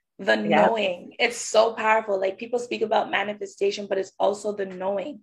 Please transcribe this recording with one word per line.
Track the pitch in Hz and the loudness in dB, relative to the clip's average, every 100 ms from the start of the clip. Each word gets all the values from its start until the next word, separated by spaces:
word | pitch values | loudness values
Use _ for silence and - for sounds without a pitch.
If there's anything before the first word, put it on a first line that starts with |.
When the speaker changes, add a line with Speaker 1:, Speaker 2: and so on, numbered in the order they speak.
| _ - | _ -6
Speaker 1:
The | 196 220 | 0 0
Speaker 2:
Yep. | 208 | 4
Speaker 1:
knowing. | 202 208 226 202 175 - - | 4 4 4 -2 -4 -10 -2
It's | 240 - | -2 -2
so | - 208 226 | 2 4 4
powerful. | 226 220 220 220 190 | 2 2 2 2 0
Like, | 190 190 | -2 -4
people | 226 240 | -4 -4
speak | 240 214 | -4 -4
about | 214 214 - | 0 0 0
manifestation, | 180 202 208 196 - 196 202 202 | -2 -4 -6 -12 -2 -2 -2 -2
but | 190 | -4
it's | 190 - | -4 -2
also | 190 202 214 | 0 0 -4
the | 202 190 | -4 -6
knowing. | 185 190 202 185 - | -6 -4 -4 -6 -10